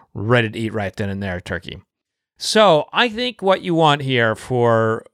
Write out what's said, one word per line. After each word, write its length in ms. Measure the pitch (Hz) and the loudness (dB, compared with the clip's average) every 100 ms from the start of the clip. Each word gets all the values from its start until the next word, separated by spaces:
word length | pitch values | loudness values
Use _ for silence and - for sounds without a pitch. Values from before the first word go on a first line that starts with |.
| _ | _
ready 380 | - 101 120 110 | -6 0 2 0
to 80 | 110 | -4
eat 160 | 110 | -6
right 200 | 107 98 - | -6 -6 -6
then 120 | 101 | -6
and 140 | 98 | -6
there 180 | 196 90 | -6 -8
turkey. 400 | - 87 - 95 - _ _ _ _ _ | -8 -10 -10 -16 -18 _ _ _ _ _
So 520 | - 214 208 151 - | -2 4 4 4 0
I 160 | 180 240 | -2 -2
think 340 | 214 247 220 | -4 -8 -2
what 200 | 190 190 | 0 0
you 140 | 180 165 | 0 2
want 260 | 160 143 | 4 2
here 320 | 131 123 113 | 0 2 2
for 720 | 107 - 123 120 113 110 113 - | 0 -4 0 2 4 2 -2 -8